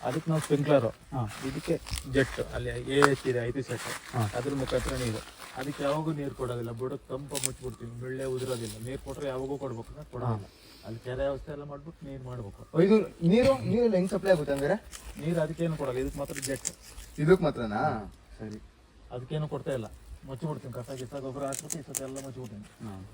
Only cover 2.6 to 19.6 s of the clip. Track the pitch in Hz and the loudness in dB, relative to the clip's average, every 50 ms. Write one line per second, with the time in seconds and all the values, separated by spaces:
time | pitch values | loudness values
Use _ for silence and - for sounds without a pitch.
2.6 | 120 123 117 123 123 131 135 139 143 143 139 - - 135 123 123 117 120 123 139 | -4 -4 -6 -6 -4 2 6 8 8 8 6 4 0 0 0 0 0 -2 -2 -4
3.6 | 123 - 123 110 - - - - - - - 123 113 104 - 123 117 143 139 139 | -4 -4 -6 -6 -6 -8 -8 -10 -10 -6 -2 -2 0 0 -2 -2 -4 -2 -2 -2
4.6 | 131 - - 127 113 - 135 127 127 117 107 107 - - - - - - - - | -2 0 0 0 0 0 -2 -2 -2 -2 -2 -4 -8 -12 -18 -18 -18 -14 -10 -8
5.6 | 135 143 143 - 143 139 143 156 156 160 156 147 143 139 127 - 131 123 123 120 | -8 -6 -6 -2 0 0 0 0 0 -2 -2 -2 -4 -6 -4 -4 -4 -4 -2 -4
6.6 | 117 117 117 113 123 127 - - - - - 131 147 139 - - - - 123 - | -4 -6 -6 -4 -6 -6 -6 -8 -8 -8 -8 -8 -6 -4 -2 0 0 0 -2 -4
7.6 | 123 127 110 - 117 117 117 120 120 127 127 131 135 131 127 123 123 127 127 117 | -8 -10 -10 -8 -12 -12 -10 -8 -8 -6 -6 -4 -2 -2 -2 -4 -2 -4 -4 -4
8.6 | 117 107 104 110 113 123 135 143 - 135 135 - 147 139 127 131 135 135 143 135 | -4 -8 -8 -8 -8 -8 -8 -8 -8 -8 -8 -6 -4 -4 -4 -4 -4 -4 -6 -6
9.6 | 139 131 120 113 113 - - 151 151 - - 123 117 113 113 104 98 - - - | -6 -6 -6 -8 -10 -12 -14 -16 -16 -10 -8 -4 -2 0 0 -2 -4 -10 -18 -20
10.6 | - - - - - - 113 113 - 127 123 131 139 139 139 131 - - 151 143 | -20 -20 -20 -16 -12 -12 -12 -10 -8 -8 -4 -2 0 -2 -2 -4 -6 -10 -10 -10
11.6 | 143 147 139 143 143 160 170 - 165 139 135 131 127 123 123 123 110 98 - - | -10 -10 -12 -12 -12 -16 -16 -14 -12 -12 -10 -10 -10 -10 -8 -8 -8 -10 -12 -14
12.6 | - - - 156 180 202 220 220 190 - - - 170 170 190 240 254 269 269 262 | -18 0 6 8 10 10 10 8 6 2 -4 2 6 8 8 10 10 8 6 6
13.6 | 214 180 180 240 240 233 202 180 185 190 208 190 165 196 185 156 147 - 139 139 | 4 2 4 6 6 6 6 6 4 4 0 0 6 6 6 6 6 0 0 2
14.6 | 139 143 185 220 - - - - - - - - 143 160 170 165 156 151 165 160 | 4 2 2 0 0 -10 -16 -14 -14 -14 -12 -4 -2 0 2 2 2 0 0 0
15.6 | 170 170 160 151 147 131 123 127 135 143 - 143 139 139 - - - - 139 127 | 0 0 0 0 -2 -2 0 0 -2 -2 -2 -4 -6 -6 -6 -8 -4 -4 -4 -4
16.6 | - - - - - - - - - - - - 151 156 185 190 175 151 131 - | -4 -6 -8 -8 -20 -18 -16 -16 -16 -12 -4 0 6 6 8 8 6 0 0 0
17.6 | 117 107 104 110 135 156 131 113 104 92 - - - - - - 110 107 104 107 | -4 -2 0 2 2 2 2 0 -4 -8 -14 -18 -20 -20 -14 -12 -10 -10 -10 -12
18.6 | - - - - - _ _ - - - 120 123 123 123 - 156 151 - 151 139 | -16 -18 -20 -20 -20 _ _ -20 -18 -12 -10 -10 -8 -4 -4 -2 -2 -2 -4 -6